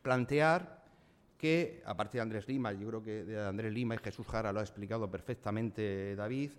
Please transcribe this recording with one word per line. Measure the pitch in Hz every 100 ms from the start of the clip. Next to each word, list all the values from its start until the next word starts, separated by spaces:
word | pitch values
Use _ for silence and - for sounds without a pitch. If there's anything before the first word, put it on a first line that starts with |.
plantear | - 127 123 143 156 170 180 - - - - _ _ _
que, | 156 165 160 -
aparte | - 92 104 123
de |
Andrés | 113 110 101
Lima, | 135 117
yo | 98 107
creo | 113
que | 107 107
de | 92 110 101
Andrés | 98 113
Lima | 107 120
y | 113
Jesús | - - 113
Jara | 113 110
lo | 101
ha |
explicado | 104 - 101 110 104
perfectamente | 92 - 120 107 107 113 107 107 98 98 101
David | 104 131 143